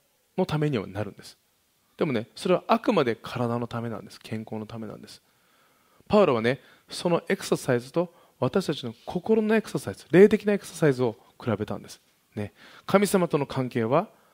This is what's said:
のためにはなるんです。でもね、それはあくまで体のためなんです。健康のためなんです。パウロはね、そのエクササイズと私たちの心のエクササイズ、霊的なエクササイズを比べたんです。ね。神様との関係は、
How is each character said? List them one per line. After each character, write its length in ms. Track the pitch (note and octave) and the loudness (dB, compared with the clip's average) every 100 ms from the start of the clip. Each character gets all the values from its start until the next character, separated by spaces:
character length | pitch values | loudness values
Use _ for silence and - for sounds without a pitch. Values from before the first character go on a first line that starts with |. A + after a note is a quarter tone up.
| _ _ _ - | _ _ _ -4
の 80 | F#3 | -2
た 120 | D#3 | 0
め 120 | D3+ | 0
に 80 | C3 | -2
は 80 | F#2+ | -4
な 160 | F#2+ | -8
る 100 | G#2 | -8
ん 20 | |
で 100 | - | -10
す。 140 | - - _ _ _ _ _ - | -20 -20 _ _ _ _ _ -4
で 80 | E3+ | -2
も 80 | |
ね、 160 | A#2+ A2 | -2 -4
そ 140 | - F#3+ | -6 0
れ 80 | F3+ | 0
は 80 | - | 2
あ 140 | - | 0
く 140 | - | 2
ま 100 | G#3 | 2
で 140 | B2+ A2 | 2 -2
体 380 | - - A#2+ A#2+ | -6 -4 -2 -4
の 80 | A#2+ | -6
た 140 | A#2+ | -6
め 80 | A#2 | -8
な 100 | G#2 | -10
ん 60 | G#2 | -14
で 60 | |
す。 100 | - | -18
健 220 | - A2 A2 | -12 -10 -8
康 100 | A2 | -10
の 100 | G#2+ | -10
た 140 | A2+ | -12
め 80 | A2 | -12
な 80 | - | -14
ん 60 | |
で 60 | - | -18
す。 120 | - _ _ _ _ _ _ _ _ - | -20 _ _ _ _ _ _ _ _ 0
パ 140 | G#3 | 4
ウ 40 | F3+ | 4
ロ 100 | A#2+ | 4
は 60 | |
ね、 200 | A2+ C3+ - - - | 2 -2 -6 -20 -18
そ 220 | - F3+ | -6 0
の 120 | E3+ - | 0 0
エ 80 | G3 | -4
ク 100 | - | -2
サ 120 | D3+ | -2
サ 180 | - A#2+ | 0 -2
イ 60 | |
ズ 100 | A#2+ | 0
と 220 | - F3 - _ - | -4 -4 -6 _ -4
私 280 | B2+ G3 F3+ | 0 0 -2
た 60 | |
ち 120 | D3 B2 | -4 -6
の 100 | A2+ - | -12 -8
心 360 | F3+ - A3 | -6 0 0
の 120 | G#3+ | 2
エ 80 | A3 | 0
ク 80 | - | 0
サ 100 | D#3 | -6
サ 120 | - | -6
イ 40 | F#2+ | -10
ズ、 100 | - | 2
霊 200 | D#3 G#3 | 8 8
的 160 | G#3 G#3 | 8 0
な 80 | |
エ 60 | G3+ | -2
ク 60 | - | -4
サ 80 | |
サ 140 | - D#3 | 0 2
イ 60 | |
ズ 100 | B2+ | 2
を 140 | B2+ A2 _ - | 0 -2 _ -10
比 140 | - | -2
べ 140 | G#2 G#2+ | -2 -2
た 100 | F#2+ | -8
ん 80 | |
で 60 | G#2 | -12
す。 100 | - _ _ _ - | -20 _ _ _ -10
ね。 180 | G#2 _ - - - | -10 _ -20 -20 0
神 200 | G3 G3+ | 2 4
様 220 | G3 F3 | 2 2
と 100 | D#3 | 0
の 80 | C#3 | -2
関 220 | - B2+ | -4 -2
係 160 | A#2+ | 0
は、 240 | A2+ C#3+ G#3+ _ _ | 2 0 0 _ _